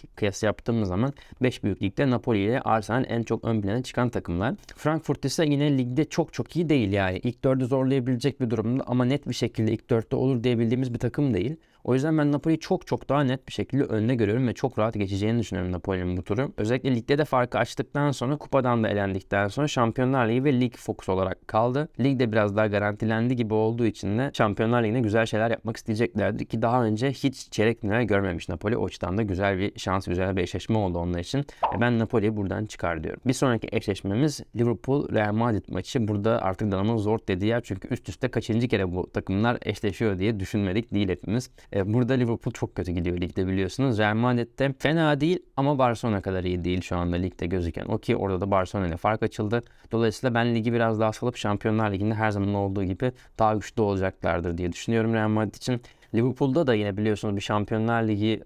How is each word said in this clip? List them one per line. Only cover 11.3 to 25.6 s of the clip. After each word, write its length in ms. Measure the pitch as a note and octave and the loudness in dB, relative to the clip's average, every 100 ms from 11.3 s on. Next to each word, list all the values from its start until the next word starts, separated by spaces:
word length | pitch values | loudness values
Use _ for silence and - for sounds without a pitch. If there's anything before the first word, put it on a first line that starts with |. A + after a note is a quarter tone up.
değil. 220 | G2 G#2+ D#3+ _ _ | 2 0 -6 _ _
O 100 | - | 0
yüzden 240 | B2+ D3+ D#3 | 2 2 2
ben 140 | D3 | 2
Napoli'yi 280 | C#3+ E3 D#3+ | 2 2 0
çok 280 | - F#3+ - | 0 -2 0
çok 220 | A#2+ - | -4 0
daha 140 | C#3 | 2
net 240 | C3 C3 - | 2 -2 -6
bir 60 | |
şekilde 300 | - G#2 C3 | -6 -2 0
önde 320 | - A2 A2 B2+ | 0 2 2 2
görüyorum 320 | G2+ A#2 B2+ | 2 2 0
ve 60 | |
çok 260 | G2+ C3 - | 0 -2 0
rahat 140 | A2 | -2
geçeceğini 460 | G#2+ G2 G2 G#2+ A#2 | 0 -2 0 2 0
düşünüyorum 320 | G#2 F#2 F2+ | 0 -2 -2
Napoli'nin 460 | F2+ - F#2 F2+ F2+ | -4 -2 -2 0 -4
bu 60 | |
turu. 300 | - G#2 C#3+ - | -2 -2 -2 -2
Özellikle 380 | G#2+ B2+ C3+ A#2+ | -2 0 0 -2
ligde 220 | - C#3+ | 0 0
de 80 | D3+ | 2
farkı 320 | B2+ B2 G#2 | 2 0 0
açtıktan 540 | A#2+ - B2+ C#3+ D3 | -2 -4 -6 0 0
sonra, 260 | C3 B2 D3 | 0 -2 -4
kupadan 460 | - C3+ B2 A#2+ | 0 0 2 2
da 60 | G#2+ | 2
elendikten 580 | G2+ G2 F#2+ - G2+ G2+ | 0 0 -4 -2 0 0
sonra 200 | C3 D3 | 0 -2
Şampiyonlar 600 | - A#2 A2 B2+ C3+ A2+ | 2 2 2 0 2 2
Ligi 160 | A#2+ | 2
ve 180 | C#3+ B2 | 2 2
lig 140 | B2 - | 0 -4
fokus 340 | - G#2 - | -8 -8 -2
olarak 380 | F#2+ F#2 F#2 - | 0 0 -4 -2
kaldı. 420 | A2 A#2+ C3 D#3 - | 0 2 0 -4 0
Lig 200 | C3 C3 | 0 2
de 120 | B2 | 2
biraz 240 | A2 G#2 G2+ | 2 2 2
daha 120 | G#2+ | 2
garantilendi 680 | G2+ G#2 G#2 A2 A2 A#2+ B2+ | 2 0 0 0 2 2 0
gibi 180 | A2 | 0
olduğu 320 | G#2+ A2 A#2 A#2 | 2 2 2 0
için 320 | - G2 G#2+ | 0 -2 0
de 140 | C#3 | -2
Şampiyonlar 500 | - A2 G2 A2+ A#2+ | 0 0 2 2 2
Ligi'ne 160 | A2 A#2+ | 2 2
güzel 260 | A2+ A2 A2+ | 2 2 2
şeyler 260 | G#2+ A2+ | 2 0
yapmak 260 | A2 | 0